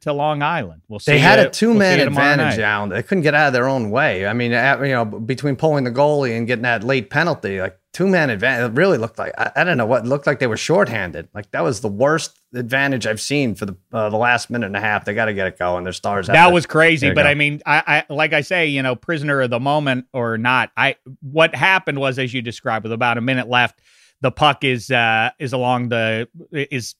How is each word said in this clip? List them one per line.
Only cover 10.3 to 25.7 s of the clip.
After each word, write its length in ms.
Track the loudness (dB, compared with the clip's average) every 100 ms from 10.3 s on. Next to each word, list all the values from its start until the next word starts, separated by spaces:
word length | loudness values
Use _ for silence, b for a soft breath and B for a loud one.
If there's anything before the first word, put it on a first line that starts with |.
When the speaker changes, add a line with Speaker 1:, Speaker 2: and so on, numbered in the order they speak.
| -2
Speaker 2:
they 80 | -2
were 100 | -2
shorthanded. 720 | 0 0 0 -2 -6 -10 -12
Like, 160 | -14 -8
that 120 | -4
was 180 | -4 -4
the 60 | -6
worst 520 | 0 2 2 -4 _ _
advantage 520 | -10 -2 0 0 0 -2
I've 140 | -4
seen 340 | -2 -2 0
for 120 | -4 -8
the, 100 | -10 _
uh, 160 | -4 -2
the 80 | 0
last 320 | 0 0 -2
minute 200 | -6 -6
and 80 | -4
a 40 |
half. 240 | -2 -2
They 80 | -4
gotta 220 | -2 -2
get 120 | -2 -4
it 120 | -4
going. 260 | -2 -2
Their 80 | -4
stars 340 | -6 -4 -4 2
have 40 |
Speaker 1:
That 120 | 6 6
Speaker 2:
to 60 |
Speaker 1:
was 100 | 4
crazy, 360 | 2 2 2 2 0
Speaker 2:
There 20 |
you 40 | 2
Speaker 1:
but 80 |
Speaker 2:
go. 40 | 2
Speaker 1:
I 60 |
mean, 260 | 2 -2 -4 0
I, 380 | 0 2 -2 -2
I, 40 |
like 180 | -2 0
I 80 | 0
say, 280 | 0 0 0
you 120 | 0
know, 140 | -2 -4
prisoner 460 | -4 -4 -2 0
of 80 | 0
the 100 | 0
moment 460 | 0 0 0 -2 -4
or 240 | -6 -4 -2
not, 320 | 2 2 0
I, 220 | 0 -2 -2 -12 -18
what 340 | -4 2 2
happened 440 | 2 2 2 0 -2
was, 200 | -2 -2
as 140 | -4
you 80 | -6
described, 440 | -8 -8 -4 -4
with 80 | -4
about 240 | -2 0 0
a 20 |
minute 260 | 0 -2 0
left, 280 | 0 0 -4 b b b _
the 80 | -4
puck 340 | 2 2 2
is, 260 | -2 -2 0
uh, 400 | 0 2 2 0 -4
is 160 | -6
along 340 | -2 0